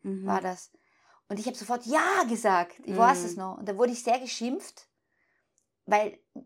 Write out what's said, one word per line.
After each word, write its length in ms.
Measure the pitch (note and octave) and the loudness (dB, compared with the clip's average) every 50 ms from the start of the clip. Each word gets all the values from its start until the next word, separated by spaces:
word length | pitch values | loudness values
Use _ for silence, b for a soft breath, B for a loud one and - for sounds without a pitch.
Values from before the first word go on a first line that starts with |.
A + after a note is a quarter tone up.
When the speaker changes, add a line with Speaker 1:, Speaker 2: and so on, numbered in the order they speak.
Speaker 1:
Mhm. 240 | - G3 G3 F#3+ F#3+ | -8 -8 -6 -4 -2
Speaker 2:
war 140 | G3 G3 F#3+ | -2 -2 -2
das. 300 | F#3 F#3 F#3 - - - b b b b b b b b b b b - | -2 -4 -6 -8 -12 -20 b b b b b b b b b b b -10
Und 100 | G3+ G#3 | -8 -6
ich 80 | A3 | -6
hab 80 | B3+ B3+ | -6 -8
sofort 280 | - G#3 G#3+ A#3+ A#3+ A#3+ | -8 -6 -4 -4 -4 -2
Ja 380 | A3+ C#4+ D#4 E4 F#4 G4 F#4+ D#4+ A3+ | 0 2 2 2 4 2 2 2 2
gesagt. 480 | A#3 G3+ - G3+ F#3+ F3 F3 - - - - | 0 0 2 4 4 4 2 0 -6 -10 -8
Ich 120 | - G3 | -2 4
weiß 280 | G3+ A#3 B3 C#4 C4+ B3 | 6 6 6 6 4 0
es 120 | - E3+ | -6 -6
Speaker 1:
Mhm. 60 | G3 | -6
Speaker 2:
noch. 160 | F#3+ F#3+ - - | -8 -8 -8 -8
Und 100 | G3+ G#3 | -8 -6
da 80 | G3 | 0
wurde 160 | G3 B3 A#3+ | 2 2 2
ich 100 | A#3+ A#3+ | 2 0
sehr 160 | - A#3 A#3 B3+ | 0 0 0 0
geschimpft, 680 | C4 A#3 - - A3+ B3 C#4 G4 - - - - - _ _ _ _ _ _ _ _ _ _ _ _ _ _ _ _ _ _ _ _ | 0 -6 -6 -6 -4 -4 -4 -6 -8 -12 -18 -20 -20 _ _ _ _ _ _ _ _ _ _ _ _ _ _ _ _ _ _ _ _
weil 320 | F#3+ G#3 G#3 G#3+ G#3 - - _ _ - - - | 2 2 2 2 0 -4 -10 _ _ -20 -20 -20